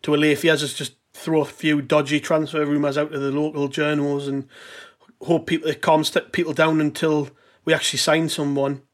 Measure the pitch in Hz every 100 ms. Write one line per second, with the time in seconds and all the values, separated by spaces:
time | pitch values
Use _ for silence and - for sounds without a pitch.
0 | - 147 151 143 165 151 147 - 139 _
1 | _ - - 160 143 - 160 147 131 151
2 | 139 147 147 160 151 160 147 147 147 139
3 | 151 151 139 143 151 151 143 143 151 151
4 | 143 143 139 139 135 - - - - _
5 | _ _ - 165 165 160 156 147 - 156
6 | 151 175 - - 160 156 160 156 147 151
7 | 165 151 135 _ _ _ - 156 - 135
8 | - 156 160 151 143 139 139 135 _